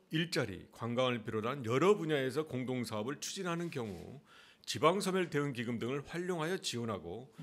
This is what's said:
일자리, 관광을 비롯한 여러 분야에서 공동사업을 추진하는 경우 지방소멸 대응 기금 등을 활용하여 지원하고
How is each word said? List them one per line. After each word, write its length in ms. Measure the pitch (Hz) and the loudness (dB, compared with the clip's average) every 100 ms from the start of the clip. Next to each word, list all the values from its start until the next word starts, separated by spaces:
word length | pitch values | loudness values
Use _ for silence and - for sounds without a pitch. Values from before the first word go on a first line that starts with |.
| - | -4
일자리, 540 | 160 170 160 117 85 - | 0 0 0 -2 -4 -12
관광을 520 | - 117 120 127 123 | -8 -2 2 2 2
비롯한 420 | 110 110 113 143 113 | 0 0 0 -2 2
여러 320 | 131 180 208 | 6 6 6
분야에서 500 | 156 147 131 131 156 | 4 2 2 -2 -2
공동사업을 720 | 127 123 127 113 110 113 147 | -2 -2 -2 -2 -2 -4 -4
추진하는 500 | - 196 180 170 170 | -6 -4 -4 -2 -4
경우 520 | 139 110 85 87 143 - - - - - | -4 -6 -6 -10 -14 -18 -20 -20 -12 -6
지방소멸 640 | 113 147 190 190 185 170 | 4 4 6 2 0 2
대응 220 | 147 143 | 0 0
기금 280 | 123 117 113 | -2 -2 -2
등을 240 | 117 143 139 | -2 -4 -6
활용하여 520 | 165 180 175 156 190 | -6 -4 -2 -2 -2
지원하고 720 | - 120 117 95 85 107 135 - | -4 -4 -2 -4 -6 -10 -12 -16